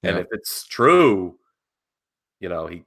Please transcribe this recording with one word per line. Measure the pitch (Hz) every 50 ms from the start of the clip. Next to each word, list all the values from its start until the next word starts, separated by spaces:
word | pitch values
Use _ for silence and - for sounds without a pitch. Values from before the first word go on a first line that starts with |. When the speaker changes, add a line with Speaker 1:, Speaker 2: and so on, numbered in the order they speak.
| -
Speaker 1:
And | 95 87 82
Speaker 2:
Yep. | -
Speaker 1:
if | -
it's | 113 107 - - - - -
true, | - - - 117 139 175 180 170 135 107 95 92 87 87 _ _ _ _ _ _ _ _ _ _ _ _ _ _ _ _ _ _ _ _ _
you | - 92
know, | 87 82 80
he | 80 85 87 -